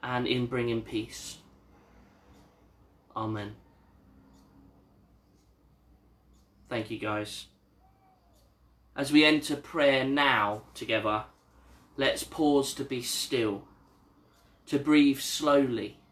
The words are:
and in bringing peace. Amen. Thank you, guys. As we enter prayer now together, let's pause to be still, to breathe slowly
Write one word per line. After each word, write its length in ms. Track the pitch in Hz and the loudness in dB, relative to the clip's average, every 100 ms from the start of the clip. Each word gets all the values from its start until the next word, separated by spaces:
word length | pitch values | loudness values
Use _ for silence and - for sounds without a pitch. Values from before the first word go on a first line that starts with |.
and 240 | 123 123 127 | -4 -4 -2
in 180 | 127 120 | -2 -2
bringing 360 | 123 117 117 | -4 -2 -4
peace. 560 | 110 113 113 - - - - _ _ - _ - - _ _ - - _ _ _ _ _ _ - | -4 -8 -8 -12 -16 -18 -20 _ _ -20 _ -20 -20 _ _ -20 -20 _ _ _ _ _ _ -10
Amen. 400 | 110 110 104 110 - _ _ _ _ - - - _ - - _ _ _ _ _ _ _ _ _ _ _ _ _ _ _ _ _ _ _ _ | -6 -6 -8 -14 -20 _ _ _ _ -20 -20 -20 _ -20 -20 _ _ _ _ _ _ _ _ _ _ _ _ _ _ _ _ _ _ _ _
Thank 240 | 113 107 | -8 -8
you, 80 | 110 | -8
guys. 460 | 107 104 104 - - _ _ _ _ _ _ _ _ _ _ _ _ _ _ | -6 -6 -6 -12 -16 _ _ _ _ _ _ _ _ _ _ _ _ _ _
As 160 | - 139 | -8 4
we 140 | 147 | 6
enter 320 | 151 156 143 143 | 8 4 0 -6
prayer 480 | - 165 143 135 | -6 2 4 4
now 600 | 135 139 143 120 104 107 - | 2 2 4 4 2 -2 -10
together, 500 | - 107 113 107 107 110 _ _ _ _ - _ - | -14 -4 -2 0 -2 -4 _ _ _ _ -20 _ -4
let's 300 | 135 - - | -2 -2 -6
pause 480 | - 151 143 135 | 0 2 4 2
to 100 | - | -6
be 180 | 139 131 | -6 -6
still, 600 | 123 - - 131 110 101 - - _ _ _ _ _ _ _ _ - | -6 -6 -4 -2 -2 -2 -10 -20 _ _ _ _ _ _ _ _ -4
to 120 | 143 | -4
breathe 420 | 135 151 143 135 | 4 6 6 4
slowly 800 | - - 151 143 135 113 104 - _ | -4 -2 2 4 4 -2 -6 -12 _